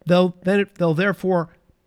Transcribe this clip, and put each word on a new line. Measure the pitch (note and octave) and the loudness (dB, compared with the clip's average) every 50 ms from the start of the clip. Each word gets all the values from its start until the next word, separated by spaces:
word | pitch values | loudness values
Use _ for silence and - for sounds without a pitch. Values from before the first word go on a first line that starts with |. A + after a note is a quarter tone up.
| _ | _
they'll, | D3+ E3+ F3+ F#3 F#3 F3 - | 0 2 2 2 0 -2 -6
then, | - F3+ G3+ G3+ G3 - _ | -4 -2 -2 -2 -2 -4 _
they'll | - F3 E3 D#3 | -4 -2 -2 0
therefore | D#3 F#3+ G3+ F3+ - - F#3 F#3 F3 D#3+ - _ _ _ _ _ _ _ | 0 -2 -2 -2 -4 -2 -2 -2 -2 -2 -6 _ _ _ _ _ _ _